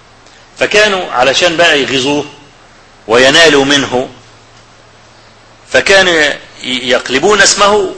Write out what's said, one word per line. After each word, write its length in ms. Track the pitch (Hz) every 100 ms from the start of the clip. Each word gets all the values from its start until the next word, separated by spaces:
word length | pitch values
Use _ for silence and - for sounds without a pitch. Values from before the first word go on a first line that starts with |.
| _ _ - - _ -
فكانوا 520 | 127 208 214 190 170
علشان 460 | 123 131 127 175 160
بقى 240 | 170 147
يغيظوه 440 | 120 135 131 147 147 - - _ _ - _ _ -
وينالوا 580 | 117 131 156 165 143 139
منه، 440 | 143 120 123 135 - - - - - _ _ _ _ _ _ _ _ _ _ -
فكانوا 400 | 131 - 196 185
ي-، 220 | 165 147 - - -
يقلبون 800 | 127 127 123 123 - 131 180 208
اسمه 520 | 185 202 202 208 185